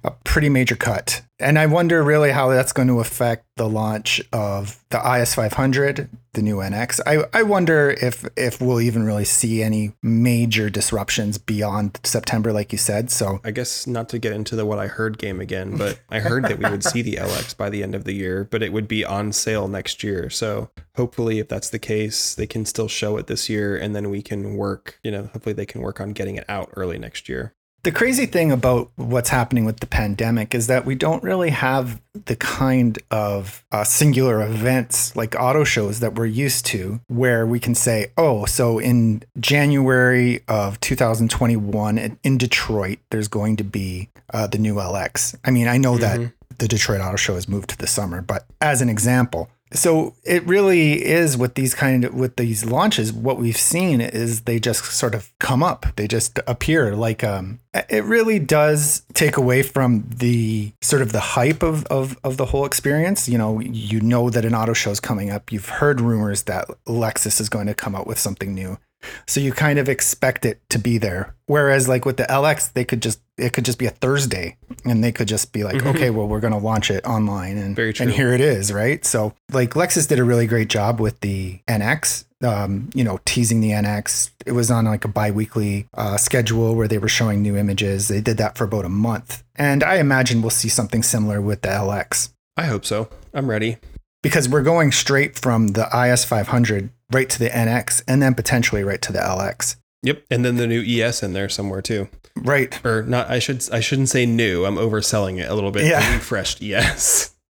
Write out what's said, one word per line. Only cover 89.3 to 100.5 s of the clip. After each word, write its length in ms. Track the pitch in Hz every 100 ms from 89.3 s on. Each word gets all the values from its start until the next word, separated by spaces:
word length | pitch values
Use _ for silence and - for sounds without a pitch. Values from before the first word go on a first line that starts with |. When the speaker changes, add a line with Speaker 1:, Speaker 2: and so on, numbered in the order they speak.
| - _ -
Speaker 1:
And 260 | 143 139
I 140 | 151 190
imagine 460 | 143 131 123 117
we'll 80 | 113
see 180 | - 113
something 340 | - 101 113
similar 380 | - 117 107 101
with 220 | 101 101
the 100 | 98
L 180 | 98 98
X. 420 | 101 - - - _ _ -
Speaker 2:
I 100 | 160
hope 180 | 107 -
so. 220 | 104 110 - -
I'm 160 | 147 135
ready. 280 | 107 113 113 - - _ _
Speaker 1:
Because 260 | 147 160 127
we're 140 | 147
going 300 | 135 170 151
straight 440 | 123 - 139 143 -
from 320 | 131 117 110
the 240 | 101 110
I 180 | 120 123
S 140 | 123
five 220 | - 113 101
hundred 440 | 123 117 104 101 - _
right 160 | 131 131
to 80 | -
the 160 | 117
N 140 | 120 113
X, 340 | 120 - - -
and 140 | 135
then 120 | 135
potentially 480 | 127 - 127 117 107
right 180 | 98 98
to 100 | -
the 100 | 90
L 160 | 87 92
X. 360 | 98 - - - _ _
Speaker 2:
Yep. 220 | 127 151 _
And 140 | 120
then 120 | 123